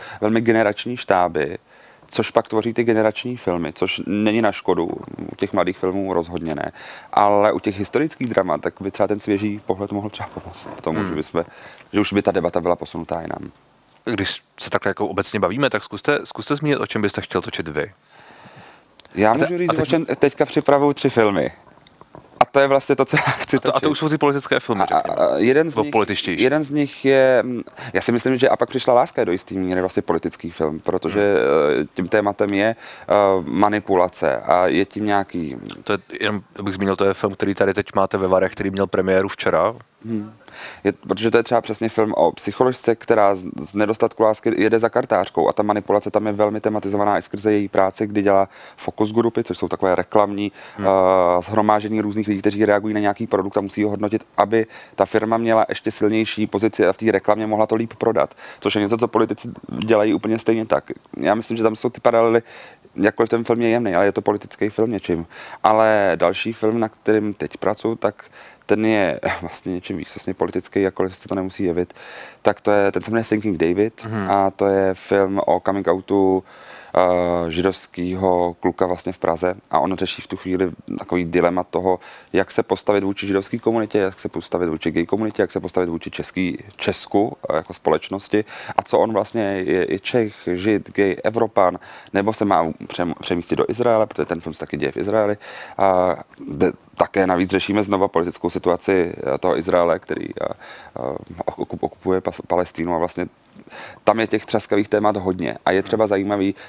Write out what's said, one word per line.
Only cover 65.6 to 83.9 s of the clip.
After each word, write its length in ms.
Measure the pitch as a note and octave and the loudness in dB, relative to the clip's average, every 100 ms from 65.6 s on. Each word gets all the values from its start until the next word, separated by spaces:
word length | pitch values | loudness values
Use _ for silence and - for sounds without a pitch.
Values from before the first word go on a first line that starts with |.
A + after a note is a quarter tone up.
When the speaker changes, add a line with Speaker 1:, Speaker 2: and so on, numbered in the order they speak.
Speaker 1:
Ale 500 | - G#2+ A2 G#2+ G2 E2 | 2 4 4 4 2 2
další 360 | F2 G2 A2+ | 0 0 -6
film, 280 | A2 A2 A#2 | -2 -2 0
na 80 | A2 | -2
kterým 460 | - - A2 G#2 | -2 0 2 0
teď 220 | G2+ D2+ - | -4 -8 -4
pracuji, 380 | F#2+ G#2+ A2 A2+ | -4 -2 -4 -2
tak 280 | G#2+ - - - - - - | -2 -4 -14 -20 -20 -16 -2
ten 180 | G#2 | 0
je 360 | A2 G#2+ F2+ B1 - | 2 2 2 0 -4
<laughs> 100 | - | -6
vlastně 320 | E2+ - F#2+ | -8 -10 -8
něčím 240 | F2+ - F2+ | -8 -6 -8
výsostně 380 | D2+ - - | -10 -10 -10
politický, 480 | F#2+ F#2 F#2+ - G2+ | -4 -4 -4 -4 0
jakkoliv 340 | F#2+ - F#2+ F#2 | 0 0 -4 -6
se 120 | - | -8
to 60 | |
nemusí 300 | F#2+ F#2+ - | -6 -6 -4
jevit, 300 | F#2+ E2+ F2+ - - - - - | -2 -2 -4 -8 -20 -18 -18 -6
tak 180 | G#2 - | -4 -2
to 100 | - | 2
je, 220 | G2+ G2 | 2 2
ten 100 | F#2+ | 0
se 80 | G#2 | -2
jmenuje 140 | A2+ | -2
Thinking 320 | A2+ G#2+ G#2+ E2 | 0 -2 0 0
David 480 | E2 F#2 A2 - A2 | 2 2 0 -4 -8
Speaker 2:
Mhm. 220 | G#2+ F#2+ | -4 0
Speaker 1:
a 200 | G2 G2 | 2 2
to 160 | - G2 | 2 2
je 280 | G2 F#2+ | 2 2
film 460 | F#2 - G2 F#2+ G2 - | -2 0 2 2 0 0
o 140 | F2+ | 0
coming 280 | - G2 F2+ | 0 0 0
outu, 560 | F#2 - G2+ F#2+ F#2 - - - - - - | -2 2 2 4 2 -2 -14 -20 -20 -4 2
eh, 540 | F2+ F2+ F2 F2 E2+ | 4 2 0 0 -2
židovskýho 1080 | E2 F#2+ F#2 - - F2+ F#2 F#2+ F2+ F2 F2 | 0 0 0 -8 -6 -4 0 2 2 0 -2
kluka 260 | F2+ - F#2 | -4 0 -2
vlastně 260 | F2+ F2+ | -2 -6
v 60 | - | -4
Praze 360 | F2 E2 F2+ G2 - | -2 0 -2 -4 -4
a 80 | D2 | -2
on 160 | E2 F2+ | 0 -2
řeší 260 | F#2 - | -4 -6
v 40 | - | -10
tu 100 | F#2 | -10
chvíli 320 | F#2 F2+ F#2 - - - | -4 -2 -2 -4 -10 -10
takový 260 | - F2+ | -4 -2
dilema 400 | E2+ F2 F2 F2+ | 0 2 4 2
toho, 360 | F2+ F2 F#2 F2+ - - - | -2 -2 0 0 -4 -20 -4
jak 180 | F2+ F#2+ | -2 0
se 120 | - | -2
postavit 420 | - G2 - G2+ | 0 0 2 2
vůči 220 | G2 G2+ G2+ | 0 -2 -2
židovské 320 | G2 G2 A#2+ | -2 -2 -2
komunitě, 400 | - A2+ G#2+ | 0 0 0